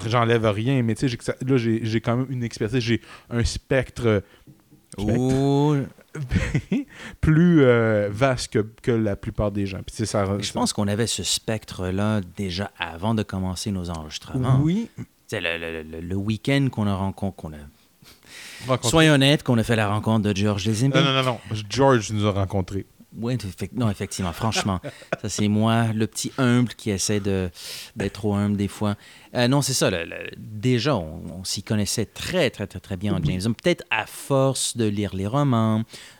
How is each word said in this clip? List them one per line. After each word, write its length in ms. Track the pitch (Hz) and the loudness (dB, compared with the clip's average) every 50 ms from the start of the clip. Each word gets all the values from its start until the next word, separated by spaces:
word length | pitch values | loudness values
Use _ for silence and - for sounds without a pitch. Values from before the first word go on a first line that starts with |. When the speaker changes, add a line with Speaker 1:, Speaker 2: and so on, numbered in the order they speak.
| 101 | -2
Speaker 1:
j'enlève 400 | 113 117 123 117 113 117 113 110 | 0 0 2 4 4 4 4 4
rien, 380 | 110 101 104 113 131 139 131 117 | 2 0 0 0 0 2 2 2
mais 100 | 113 107 | 0 0
tu 60 | - | 0
sais, 60 | 143 | 0
j'ai 100 | 131 117 | -2 -2
que 60 | - - | -2 -6
ça, 100 | - - - 135 | -6 -6 -4 0
là, 140 | 127 139 | 2 2
j'ai, 220 | 123 113 113 110 113 113 | 2 4 2 0 0 0
j'ai 180 | 110 113 113 | 0 0 0
quand 160 | - 120 117 | 0 0 0
même 100 | 127 131 127 | 0 -2 -2
une 140 | 131 123 117 | -4 -4 -6
expertise, 380 | 113 - - 117 104 131 127 | -6 -4 -4 -4 -2 0 0
j'ai 200 | 110 117 113 - - - - - - - | 0 2 0 0 -2 -6 -20 -20 -12 -6
un 120 | 120 117 113 | -2 0 0
spectre, 760 | - - - _ - 139 131 117 - - - 120 113 107 95 - - - - _ - - _ _ _ - - _ - | 0 -2 -4 _ 0 0 0 0 -2 -4 -2 2 2 2 2 0 -4 -16 -20 _ -20 -20 _ _ _ -20 -20 _ -16
spectre. 260 | - - 104 107 117 | -10 -4 -2 0 2
Speaker 2:
Ouh. 600 | 123 127 131 131 135 139 139 139 139 147 151 147 139 120 - - - - _ - | 2 2 2 2 2 4 4 4 4 4 4 2 0 -2 -4 -10 -18 -20 _ -10
Speaker 1:
<laughs> 720 | 156 139 123 - - - - - - - - 196 285 269 - - - - - - - | -10 -4 0 0 0 0 0 -2 -4 -2 -2 -2 -2 -4 -6 -12 -18 -18 -18 -8 -2
Plus, 420 | - 156 156 156 175 180 170 156 135 | 2 4 6 6 6 6 8 8 8
euh, 460 | 123 120 117 113 110 107 104 104 101 | 8 6 6 4 4 4 2 2 0
vaste 400 | 104 104 139 135 127 120 - - | 0 0 2 2 0 0 -4 -2
que, 80 | - 113 104 110 113 - | -2 -2 -2 -2 -6 -6
que 100 | - 131 | -2 0
la 240 | 117 113 110 101 101 | 2 2 2 0 -2
plupart 360 | - - 120 - - 107 104 | -4 -6 -8 -4 -2 -2 -2
des 140 | 101 101 98 | 0 -2 -4
gens. 120 | 98 95 | -4 -4
Puis, 140 | 90 - - - | -8 -10 -10 -6
tu 20 | - | -6
sais, 60 | 110 | -4
ça, 200 | - - 107 98 | -2 0 0 0
Speaker 2:
Mais 180 | 95 101 98 98 | 0 0 -2 -4
je 40 | |
Speaker 1:
ça 60 | - - 226 | -4 -2 -2
Speaker 2:
pense 140 | 247 - - | -2 -2 0
qu'on 160 | - 104 101 | 0 0 0
avait 180 | 104 107 113 | 0 0 0
ce 160 | 107 - - 87 | -2 -2 -4 -4
spectre-là 960 | - - - - - 110 107 - - - 95 92 92 92 98 104 107 107 107 90 87 - | -4 -4 -4 -2 -4 -6 -6 -6 -10 -8 -6 -4 -2 0 0 0 2 0 0 -2 -6 -6
déjà 340 | - 101 92 85 95 101 - - | -6 -6 -4 -4 -4 -6 -6 -6
avant 380 | - 90 82 82 82 92 110 113 | -8 -8 -8 -6 -4 -2 0 0
de 80 | 107 101 | 0 -2
commencer 480 | - 98 95 92 92 90 - - 110 | -2 -4 -4 -4 -4 -4 -6 -4 -4
nos 180 | 98 92 87 87 | -4 -4 -4 -6
enregistrements. 680 | 85 80 78 78 - - - - - 131 123 127 131 131 | -6 -8 -8 -10 -12 -14 -12 -8 -4 -2 0 2 2 2
Speaker 1:
Oui. 280 | 147 160 180 226 233 - - - - - _ _ _ | 2 2 0 -2 -4 -6 -10 -16 -16 -16 _ _ _
Speaker 2:
C'est 120 | - 113 101 | -8 -6 -4
le, 180 | 85 82 85 | -4 -4 -4
le, 260 | 85 82 82 82 80 78 | -4 -6 -6 -8 -8 -10
le, 180 | 78 80 82 | -10 -10 -10
le 140 | 85 87 95 | -6 -4 -4
week-end 520 | 98 98 110 107 98 - 135 139 139 139 127 | -4 -2 -2 -4 -4 -2 0 0 2 0 0
qu'on 180 | - 113 104 | 0 -2 -2
a 60 | 101 98 | 0 0
rencon-, 360 | 92 98 98 92 - 101 95 | -2 -2 -4 -4 -4 -6 -6
qu'on 220 | - - - 80 78 | -6 -8 -12 -14 -12
a 40 | 73 73 73 - _ _ _ _ _ - - - _ _ - - - - - - - - | -14 -16 -18 -20 _ _ _ _ _ -20 -20 -20 _ _ -20 -20 -20 -18 -18 -16 -8 -4
Speaker 1:
Rencontré. 220 | 131 127 117 - 117 | -2 -2 0 0 4
Speaker 2:
Soyons 240 | 165 160 160 156 147 | 6 6 8 8 8
honnêtes 300 | 135 135 139 151 156 - | 6 6 6 4 4 2
qu'on 140 | - 123 | 2 2
a 60 | 113 104 | 4 4
fait 140 | 113 117 | 2 2
la 100 | 110 107 | 2 2
rencontre 400 | 101 104 107 - 113 110 113 98 104 | 2 0 0 2 2 2 2 2 2
de 60 | 101 | 2
George 300 | 98 104 107 101 98 95 | 2 2 2 0 0 0
Lazenby. 300 | 110 110 104 131 139 131 | -2 0 2 2 2 4
Speaker 1:
Non, 60 | 135 139 | 4 4
non, 80 | 135 135 | 4 2
non, 100 | 135 131 | 2 2
non. 160 | 127 117 98 - - 113 107 104 101 | 0 -2 -4 -6 -8 -8 -8 -6 -4
George 420 | 107 123 139 135 131 117 101 - | 0 4 6 6 6 4 2 0
nous 140 | 107 104 104 | -2 0 2
a 40 | 107 | 2
rencontrés. 540 | 92 101 98 92 104 98 87 - 98 95 - - _ - - _ - | 2 2 0 0 0 -2 -2 -2 -4 -8 -8 -10 _ -20 -20 _ -10
Speaker 2:
Oui, 160 | - 110 120 127 | -6 -4 -4 -4
effe-, 360 | 117 101 92 - - 101 87 - | -4 -4 -6 -8 -8 -8 -6 -4
non, 160 | 127 120 107 | -2 0 0
effectivement, 400 | 95 - 101 - - - 95 85 | 0 -2 -4 -6 -4 -4 -4 -4
franchement. 480 | 80 - 113 110 - - - 104 95 87 - 139 - - | -4 -2 -2 -2 0 0 0 0 -2 -2 -4 -8 -14 -12
<laughs> 220 | - - - - | -8 -8 -8 -6
Ça, 60 | - | -6
c'est 220 | 104 - - 104 104 | -6 -2 0 0 2
moi, 380 | 104 107 110 113 113 117 117 113 107 | 2 2 2 4 2 2 2 0 0
le 140 | 110 110 | -2 -2
petit 240 | - - - - 113 - | -2 -4 -6 -8 -6 -2
humble 320 | - 131 120 120 123 123 107 - | 0 2 2 4 2 2 0 -4
qui 160 | - - 110 | -6 -4 -4
essaie 280 | 98 92 - - 107 104 | -2 -2 0 0 -2 0
de, 300 | 98 101 95 95 92 87 - - - - - - - - - | 0 0 0 0 -2 -4 -6 -10 -14 -14 -14 -14 -14 -12 -8
d'être 160 | 110 98 98 - | -6 -6 -6 -4
trop 220 | - - 104 101 | -4 -2 0 0
humble 200 | 101 104 104 104 | 2 2 2 2
des 140 | 98 101 95 | 0 -2 -2
fois. 260 | - - 104 104 101 - - - - - - - - | -2 -2 -2 -2 -4 -4 -10 -20 -20 -20 -16 -6 -2
Euh, 140 | 123 120 123 | 0 2 2
non, 120 | 139 143 | 2 2
c'est 120 | 131 135 127 | 2 0 0
ça. 160 | - 165 117 | 0 0 0
Le, 160 | 92 82 82 | 0 0 -4
le, 100 | 87 87 87 90 - - | -6 -10 -12 -12 -12 -14
déjà, 580 | - 120 117 107 104 104 127 127 117 104 151 135 | -14 -14 -12 -8 -2 0 2 2 2 2 2 0
on, 260 | 98 82 78 80 85 87 85 76 92 | 0 -2 -4 -8 -10 -10 -10 -10 -10
on 40 | 92 | -8
s'y 180 | - - 104 | -6 -6 -6
connaissait 440 | - - 113 107 101 - - - 101 | -4 -2 0 0 0 0 -2 -4 -4
très, 440 | - - - - - 175 185 147 107 | -6 -6 -10 -8 -2 0 2 2 0
très, 160 | - - 101 | 0 -4 -8
très, 120 | - - 95 | -8 -8 -12
très 160 | - - 98 | -10 -8 -8
bien 180 | 87 98 104 95 | -4 -2 -2 0
en 40 | 80 | 0
Speaker 1:
Oui. 40 | 76 92 92 | 0 0 0
Speaker 2:
James 80 | 90 95 | 0 0
Bond. 100 | 117 110 - | -2 -2 0
Peut-être 220 | - 180 170 - - - | 0 0 0 0 -2 -4
à 140 | 113 110 104 | -2 -2 -4
force 720 | - - - - - 139 135 135 135 131 - - - - | -4 -8 -10 -4 0 2 2 2 2 0 -2 -4 -4 -2
de 80 | 117 113 | 0 0
lire 280 | 107 101 104 101 92 95 | 0 0 0 -2 -4 -2
les 140 | 95 98 | -4 -4
romans, 560 | 104 123 147 143 139 117 113 113 110 110 110 113 - - - - - - | -2 0 0 2 2 2 4 4 2 2 0 -2 -4 -10 -20 -20 -20 -20